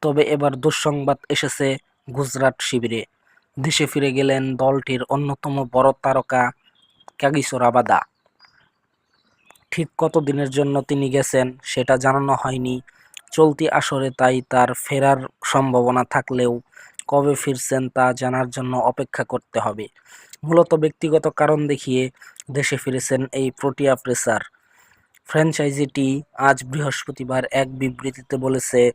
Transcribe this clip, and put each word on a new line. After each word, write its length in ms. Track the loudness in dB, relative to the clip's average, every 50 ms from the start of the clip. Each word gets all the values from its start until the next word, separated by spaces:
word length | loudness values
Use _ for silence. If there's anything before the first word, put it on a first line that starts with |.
| 0
তবে 180 | 0 2 4 2 2 2
এবার 180 | 2 2 0 -2 2 0
দুঃসংবাদ 560 | 0 0 0 -2 -2 -2 -2 0 -2 -2 -2 -2 _ -4
এসেছে 320 | -2 -2 -4 -4 -2 -2 -2 -2 -4 _ _ _ _ _ -12
গুজরাট 480 | -6 -6 -6 -6 -4 0 0 0 0 _ -8 -2
শিবিরে। 340 | -2 -2 -2 -2 -4 -6 -8 _ _ _ _ _ _ _ _ _ _ -4
দেশে 280 | -2 -2 0 0 -2 0
ফিরে 180 | 0 0 0 0 0 2
গেলেন 260 | 2 2 2 2 0 -2 -2 0
দলটির 400 | 2 2 2 2 0 -2 -4 -4 -2 -2 -2
অন্যতম 420 | -2 -2 -2 -4 -4 -6 -6 -4 -4 -4 -2 2
বড় 160 | 4 4 4 4 _
তারকা 420 | 0 0 0 0 -2 _ 0 0 0 0 -2 _ _ _ _ _ _ _ _ _ _ -20 _ _
কাগিসো 360 | -2 0 0 0 -2 -2 -2 2 2
রাবাদা। 360 | 4 4 4 4 4 2 2 2 _ _ _ _ _ _ _ _ _ _ _ _ _ _ _ _ _ _ _ _ _ _ _ _ _ _ _ _ _ -20 _ _ _
ঠিক 160 | -6 -6 -6 -6 _ -2
কত 140 | -2 2 2 0 0 2
দিনের 220 | 0 0 -2 -2 0 0
জন্য 180 | 0 0 0 -2 -2 _
তিনি 180 | -2 -2 -2 0 0
গেছেন 320 | 0 0 2 2 0 0 0 -2 -10 _ -8
সেটা 240 | -4 -4 2 2 2 2
জানানো 360 | 4 2 2 2 2 0 -2 -2
হয়নি 340 | -2 -4 -4 -4 -4 -4 -4 -6 -8 -14 _ _ _ _ _ -20 -20 _ 2
চলতি 300 | 4 4 4 4 2 -2 0 0 0
আসরে, 300 | 0 0 -2 -2 -2 -4 -2 2
তাই 180 | 2 4 4 2 -2 _
তার 180 | 2 2 4 2 2 -6 -6
ফেরার 340 | -4 -2 2 4 4 4 2 0 -10 _ _ -8 0
সম্ভাবনা 520 | 0 2 2 4 2 2 2 2 2 0 0 0 -2
থাকলেও 380 | -4 -2 -2 -2 0 0 0 0 -4 -8 _ _ -20 -20 -20 _ _ -8 0
কবে 220 | 2 2 4 4 0
ফিরছেন 480 | 0 -2 -4 -4 -4 -4 -4 -2 -2 -2 -2 _
তা 100 | 0 2 2 2
জানার 340 | 0 -4 -4 -2 -2 -4 -4 -6
জন্য 180 | -8 -6 -4 -4 0 0 0
অপেক্ষা 340 | 0 0 -6 -8 -6 -8 -8 _
করতে 260 | -6 -8 _ _ _ -4
হবে। 260 | -4 -4 -6 -6 -12 -14 _ _ _ _ -20 -20 -20 _ -20 -14 -4
মূলত 280 | 2 4 4 4 4 2 0 0
ব্যক্তিগত 420 | -2 -4 _ -4 0 0 2 0 0 -2 0
কারণ 200 | 2 2 2 0 0 -2
দেখিয়ে 360 | -2 -4 -4 -2 -2 0 -2 -2 _ _ -20 -20 -20 _ -18 -8 -6
দেশে 220 | -4 -4 -2 -4 -4
ফিরেছেন 440 | -4 -4 -6 -4 -4 -2 -2 -2 -2 -4 -4 -4
এই 80 | -4 -4 -4 -4
প্রোটিয়া 340 | -4 -4 -2 0 2 2 2 0 0
পেসার। 380 | -4 -4 -2 0 -2 -2 -2 -4 -8 _ _ _ _ _ _ _ _ _ _ _ _ _ _ _ _
ফ্র্যাঞ্চাইজিটি 800 | 0 0 0 2 0 0 -2 -2 0 -2 -4 -4 _ -2 -2 0 -2 -2 -6 _ _ 2 4 4
আজ 100 | 4 4 0 -10
বৃহস্পতিবার 720 | -6 -4 -4 -4 -4 -6 -8 -12 -12 -12 -8 -4 -4 -4 -4 -2 0 -2
এক 60 | -2 -2 -2 -4
বিবৃতিতে 560 | -4 -4 -4 -4 -8 -8 -8 -8 -10 _ -6 -4
বলেছে 440 | -2 0 0 0 -2 0 4 4 4 4 4